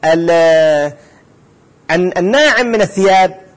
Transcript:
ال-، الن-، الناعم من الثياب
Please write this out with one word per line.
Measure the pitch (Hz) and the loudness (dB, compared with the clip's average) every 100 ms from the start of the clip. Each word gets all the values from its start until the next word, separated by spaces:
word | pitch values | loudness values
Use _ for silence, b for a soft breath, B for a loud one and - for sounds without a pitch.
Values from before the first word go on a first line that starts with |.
| 160 | 0
ال-، | 165 170 170 165 160 156 147 147 147 b b b _ _ _ _ _ - | 0 0 2 2 2 2 0 -4 -8 b b b _ _ _ _ _ -6
الن-، | 160 180 180 | -2 -2 -2
الناعم | 180 269 302 233 247 | -2 0 0 0 -2
من | 226 | -2
الثياب | 196 - 190 190 185 185 - | -2 0 2 2 0 -4 -20